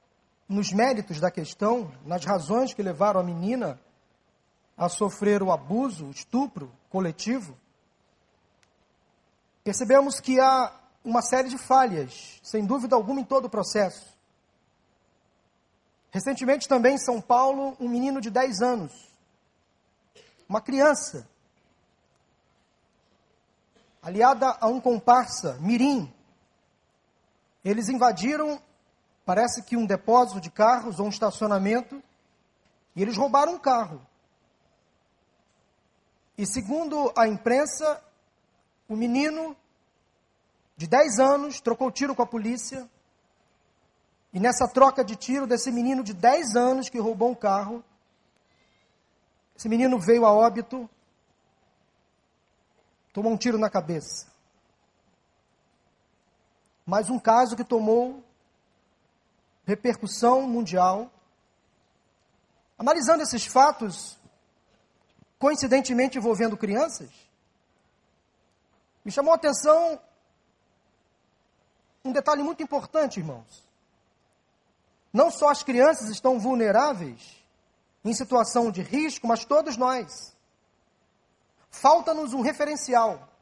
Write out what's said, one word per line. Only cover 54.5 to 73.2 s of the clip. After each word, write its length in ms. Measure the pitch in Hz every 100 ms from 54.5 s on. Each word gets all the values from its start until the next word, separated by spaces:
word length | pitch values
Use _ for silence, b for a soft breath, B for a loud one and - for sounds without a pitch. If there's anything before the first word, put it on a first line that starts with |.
| _ _ _ _ _ _ _ _ _ _ _ _ _ _ _ _ _ _ _ _ _ _ _ -
Mais 240 | 202 214
um 80 | 254
caso 360 | 220 233 247
que 80 | 233
tomou 600 | - 233 214 233 254 277 - _ _ _ _ _ _ _ _ _ _ _ _ _ -
repercussão 840 | 208 247 - 208 - 240 262 269
mundial. 600 | 233 190 180 180 196 247 _ _ _ _ _ _ _ _ _ _ _ _ _ _ _ _ -
Analisando 440 | 247 330 247 320
esses 220 | 302 240
fatos, 760 | - 254 294 - 214 - - - _ _ _ _ _ _ _ _ _ _ _ _
coincidentemente 800 | 277 311 262 262 262 240 262 254
envolvendo 400 | 226 202 226 202
crianças, 540 | 202 208 320 - 135 _ _ _ _ _ _ _ _ _ _ _ _ _ _ _ _ _ _ _
me 80 | -
chamou 220 | 277 294
a 20 | 330
atenção 640 | 311 - 302 320 339 294 _ _ _ _ _ _ _ _ _ _ _ _ _ _ _ _ _ _ _ _
um 100 | 262
detalhe 300 | 269 269 285
muito 200 | 285 320
importante, 580 | 302 285 - 311 285 196